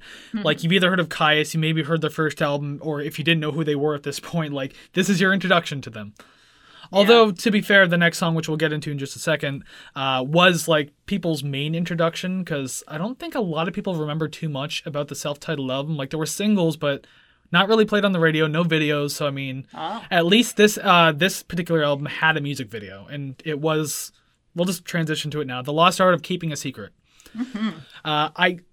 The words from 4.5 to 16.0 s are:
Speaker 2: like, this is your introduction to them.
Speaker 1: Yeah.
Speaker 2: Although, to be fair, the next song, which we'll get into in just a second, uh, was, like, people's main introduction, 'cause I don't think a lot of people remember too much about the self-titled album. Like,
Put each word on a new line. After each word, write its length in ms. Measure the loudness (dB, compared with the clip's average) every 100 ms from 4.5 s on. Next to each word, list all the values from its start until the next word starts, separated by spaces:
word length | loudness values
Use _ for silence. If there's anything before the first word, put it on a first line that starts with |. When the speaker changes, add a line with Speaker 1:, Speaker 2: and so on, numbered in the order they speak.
Speaker 2:
like, 220 | -6 -8 -12 -6
this 160 | -2 2
is 100 | 2
your 140 | 4
introduction 480 | 2 2 2 0 -8
to 80 | -10
them. 240 | -12 -14 -18
Speaker 1:
Yeah. 680 | -20 _ _ _ _ -20 -2
Speaker 2:
Although, 400 | 4 8 8 8
to 180 | 4 0
be 100 | 2
fair, 260 | 4 6 6
the 100 | 4
next 220 | 2 2
song, 160 | -2 -2
which 120 | -2
we'll 100 | -2
get 140 | -2
into 180 | -2 -6
in 80 | -8
just 160 | -8 -8
a 40 |
second, 440 | -4 -2 -4 -8 -12 -20 -16 -6
uh, 280 | -2 -2 0
was, 400 | 4 6 4 2
like, 240 | 0 0 _ -6
people's 360 | -4 -2 -4
main 300 | -4 -4 -4
introduction, 720 | -4 -4 0 -2 -2 -6 -6 -4
'cause 380 | -4 -6 -10 -10
I 100 | -8
don't 180 | -6 -8
think 160 | -8 -4
a 60 |
lot 260 | -2 -2 -4
of 60 |
people 220 | -4 -4 -4
remember 320 | -4 -4 -4
too 220 | -6 -6
much 340 | -6 -6 -8 -6
about 220 | -6 -6
the 80 | -6
self-titled 560 | -8 -8 -6 -6 -4
album. 260 | -4 -4
Like, 140 | -4